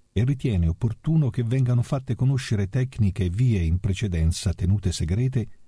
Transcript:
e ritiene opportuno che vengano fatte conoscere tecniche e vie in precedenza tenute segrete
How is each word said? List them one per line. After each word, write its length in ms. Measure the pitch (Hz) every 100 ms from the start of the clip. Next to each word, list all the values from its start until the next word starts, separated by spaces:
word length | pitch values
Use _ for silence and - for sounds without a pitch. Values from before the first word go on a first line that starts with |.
| _
e 120 | -
ritiene 420 | 123 143 139 98 82
opportuno 640 | 85 110 113 - 160 139
che 140 | 117
vengano 380 | 117 131 127 123
fatte 340 | 117 139 131 127
conoscere 520 | 127 139 - 107 95
tecniche 580 | 127 131 - 104 - 92
e 40 |
vie 300 | 90 127 107
in 180 | 82 87
precedenza 720 | 98 95 107 87 80 82 -
tenute 380 | 82 87 101 92
segrete 580 | - 82 95 127 127 104 -